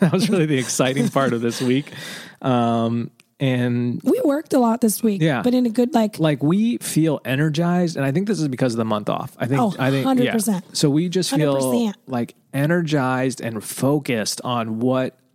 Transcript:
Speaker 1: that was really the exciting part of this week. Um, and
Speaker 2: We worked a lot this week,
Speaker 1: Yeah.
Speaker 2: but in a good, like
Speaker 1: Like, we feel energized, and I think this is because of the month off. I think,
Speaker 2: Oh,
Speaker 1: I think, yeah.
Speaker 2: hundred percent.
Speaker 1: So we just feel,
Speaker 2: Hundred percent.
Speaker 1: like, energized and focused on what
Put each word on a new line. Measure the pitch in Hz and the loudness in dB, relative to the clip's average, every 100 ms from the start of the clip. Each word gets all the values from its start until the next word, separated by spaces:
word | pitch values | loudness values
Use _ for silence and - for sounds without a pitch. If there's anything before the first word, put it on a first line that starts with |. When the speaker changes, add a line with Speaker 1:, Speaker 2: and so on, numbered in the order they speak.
Speaker 1:
that | 175 | 0
was | 185 180 | 2 2
really | 202 156 | 2 2
the | 139 | 0
exciting | 120 - 131 135 120 | 0 0 0 2 0
part | 139 135 | 2 0
of | 117 | 0
this | 117 117 | -2 -2
week. | 127 131 147 - - - - - | 0 0 -2 -10 -14 -14 -16 -6
Um, | 135 123 117 117 117 117 117 - _ _ | 0 2 2 2 0 -2 -4 -10 _ _
and | 139 123 123 120 120 120 | -2 0 0 0 -2 -2
Speaker 2:
We | - 427 | 0 0
worked | 349 277 - | 2 0 0
a | 277 | 2
lot | 233 226 | 2 4
this | 226 196 | 2 2
week, | 226 196 | 0 2
Speaker 1:
Yeah. | 160 127 | 0 2
Speaker 2:
but | 247 | 2
in | 247 247 | 2 2
a | |
good, | 214 247 | 2 2
like | 233 214 - | 2 0 0
Speaker 1:
Like, | 156 143 | 0 2
we | 143 190 226 226 | 2 2 2 -2
feel | - 160 160 139 | -2 2 2 0
energized, | 117 131 156 147 175 180 175 165 | -2 0 0 0 0 2 0 0
and | 139 | -2
I | |
think | 143 202 | 0 -2
this | 175 | -2
is | 151 | -2
because | - 131 | 0 0
of | 113 | 0
the | |
month | 113 107 104 | 0 -2 -2
off. | 87 - - | -4 -6 -8
I | 117 | -2
think, | 139 | 0
Speaker 2:
Oh, | 226 - | 0 0
Speaker 1:
I | 131 | 0
think, | 135 | 0
yeah. | 254 | 2
Speaker 2:
hundred | 262 247 | 2 2
percent. | 226 208 185 - - | 0 0 -2 -4 0
Speaker 1:
So | 151 | 2
we | 143 180 | 2 0
just | 185 175 | -2 0
feel, | 180 151 139 | 0 2 2
Speaker 2:
Hundred | 131 | 0
percent. | 120 226 - - | 0 0 -4 -6
Speaker 1:
like, | 123 117 - _ | -6 -6 -10 _
energized | 135 147 175 160 147 127 127 131 117 | -2 0 0 0 0 0 0 -2 -4
and | 117 113 | -6 -8
focused | - - 131 147 139 117 98 - | -10 -4 0 0 0 -2 -2 -6
on | 123 120 113 110 | -4 -4 -4 -2
what | 123 131 131 - _ | 0 0 -2 -6 _